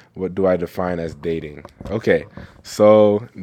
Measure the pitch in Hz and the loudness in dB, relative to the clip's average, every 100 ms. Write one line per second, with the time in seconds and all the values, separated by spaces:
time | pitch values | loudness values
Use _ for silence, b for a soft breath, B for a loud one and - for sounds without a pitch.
0 | B - 92 92 95 90 85 - 90 87 | B -8 -6 -2 0 0 -2 -6 -6 -6
1 | 82 73 82 82 76 73 - - - 107 | -8 -8 -6 -6 -8 -16 -20 -18 -10 -6
2 | 113 85 73 B B B - - 107 107 | 0 0 -2 B B B -12 2 6 6
3 | 104 104 117 - | 6 2 -4 -12